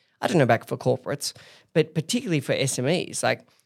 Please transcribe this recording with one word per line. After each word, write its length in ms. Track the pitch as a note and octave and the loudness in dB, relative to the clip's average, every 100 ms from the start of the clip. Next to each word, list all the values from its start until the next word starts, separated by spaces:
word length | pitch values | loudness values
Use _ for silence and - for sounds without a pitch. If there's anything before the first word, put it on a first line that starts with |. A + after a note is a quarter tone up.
| _ _ | _ _
I 60 | - | 0
don't 100 | F#3+ | 2
know 60 | |
about 240 | A#2+ A2+ - | 4 2 0
for 100 | B2 | -4
corporates, 560 | - A#2+ - D3 - - - - _ | -2 -2 -4 -6 -8 -10 -18 -20 _
but 220 | E3 D#3 D#3+ | 0 0 -2
particularly 460 | - A#3+ A#3+ D#3 | -2 -2 0 -2
for 120 | B2+ | 0
S 240 | C3 C3 - | 0 0 0
M 80 | B2+ | 0
Es, 380 | E3+ - - | 0 -2 -2
like, 180 | A#2+ A#2+ - _ | 0 0 -6 _